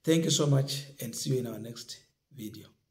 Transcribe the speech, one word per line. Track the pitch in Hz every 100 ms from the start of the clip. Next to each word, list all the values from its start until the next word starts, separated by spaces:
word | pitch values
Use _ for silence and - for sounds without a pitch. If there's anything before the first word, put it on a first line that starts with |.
| -
Thank | 165
you | 165
so | 143 147
much | 139 135 - - -
and | 117
see | - 147
you | 131
in | 113
our | 107
next | 113 117 - - _ _ _
video. | - 107 104 - _ _